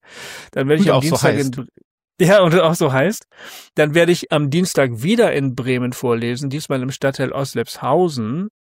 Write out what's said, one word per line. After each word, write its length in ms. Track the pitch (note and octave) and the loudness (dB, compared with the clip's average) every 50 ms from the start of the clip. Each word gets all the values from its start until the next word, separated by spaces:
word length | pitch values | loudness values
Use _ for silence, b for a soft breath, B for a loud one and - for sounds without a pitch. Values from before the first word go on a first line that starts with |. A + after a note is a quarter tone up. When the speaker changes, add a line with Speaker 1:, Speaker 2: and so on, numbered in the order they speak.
| B B B B B B B B B B | B B B B B B B B B B
Speaker 1:
Dann 160 | B - C3 C#3 | B -4 0 2
werde 140 | D3+ D#3+ | 2 2
ich 60 | G3+ E3+ | 4 4
Speaker 2:
Und 40 | |
Speaker 1:
am 60 | - C3 | 2 2
Speaker 2:
auch 40 | |
so 60 | C3 D#3+ | 2 0
Speaker 1:
Dienstag 240 | F3 - - C#3 | 0 2 2 2
in 60 | A#2 - | 2 0
Speaker 2:
heißt. 180 | C#3 C3+ B2 | -2 -2 -4
Speaker 1:
Bre-, 100 | C3+ A#2+ - _ _ _ _ _ _ _ _ _ - | -8 -10 -12 _ _ _ _ _ _ _ _ _ 0
ja, 220 | F3+ E3 - B3+ | 4 6 6 6
und 120 | F#3 E3 D3+ F#3 | 6 6 4 4
auch 160 | E3 D#3+ E3 | 4 4 2
so 160 | - E3+ C#3+ | 2 0 2
heißt. 340 | B2+ C3 C#3+ F#3 A3+ - - _ B B B B B B B B B | 2 2 2 0 -2 -4 -10 _ B B B B B B B B B
Dann 200 | - D3+ D3+ D3 | 0 2 2 4
werde 180 | E3+ E3+ E3+ | 4 4 4
ich 180 | F3 - - - | 2 0 0 -2
am 180 | D#3+ D3+ D3+ C#3 | -2 0 0 0
Dienstag 540 | C3+ F3 F#3+ F3+ - D#3+ C#3 B2+ A#2+ G#2+ | 0 0 0 0 0 0 0 0 -2 -2
wieder 300 | A#2 F3 A#3 A#3 A3 F3 | -2 0 2 2 2 2
in 240 | C3 C#3+ C#3 C3+ A#2+ | 2 0 -2 -2 -4
Bremen 360 | B2 A#2+ C3 B2+ B2 B2 B2 | -4 -2 -2 -2 -2 -2 -4
vorlesen, 560 | B2+ - - B2 A#2 A#2 A#2 A#2 B2 B2 C#3+ C#3 | -6 -4 -2 -2 -2 -2 -2 -4 -4 -6 -6 -6
diesmal 320 | C3 D3+ - - C#3+ C3 | -8 -8 -6 -4 -4 -4
im 120 | B2+ C3+ | -4 -6
Stadtteil 400 | C3 - - C3+ C3+ - C3+ B2+ | -6 -4 -4 -4 -2 -2 -4 -4
Oslepshausen. 1160 | - C#3 C#3+ - - B2 A2+ - - - - B2 C#3+ E3+ F3+ F3 D3 B2 A2 G#2+ B2+ E3+ G3 G#3+ _ _ | -4 -6 -6 -6 -4 -6 -6 -6 -8 -8 -2 0 0 2 0 0 -2 -4 -6 -6 -6 -6 -8 -8 _ _